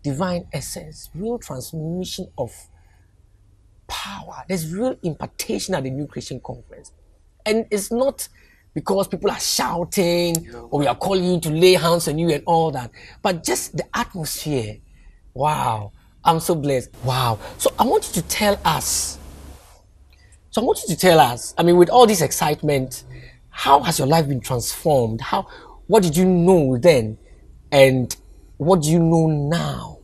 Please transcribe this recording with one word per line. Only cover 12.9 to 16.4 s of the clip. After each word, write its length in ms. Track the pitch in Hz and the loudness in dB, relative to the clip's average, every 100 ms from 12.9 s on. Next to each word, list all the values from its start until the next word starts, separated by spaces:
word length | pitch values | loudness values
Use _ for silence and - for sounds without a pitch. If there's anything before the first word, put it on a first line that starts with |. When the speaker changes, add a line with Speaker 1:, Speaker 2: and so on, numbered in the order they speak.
| - - - | -16 -20 -6
Speaker 1:
but 200 | 208 170 | -4 -2
just 340 | 214 359 - - | -4 -4 -4 -8
the 80 | - - | -6 -6
atmosphere. 800 | 240 185 151 - 156 139 107 107 - - - _ - | -6 -8 -8 -8 -4 -4 -4 -12 -20 -20 -20 _ -20
Wow. 580 | 127 147 147 127 110 104 - _ _ | -4 -2 0 -2 -4 -8 -18 _ _
I'm 160 | - 165 | 0 0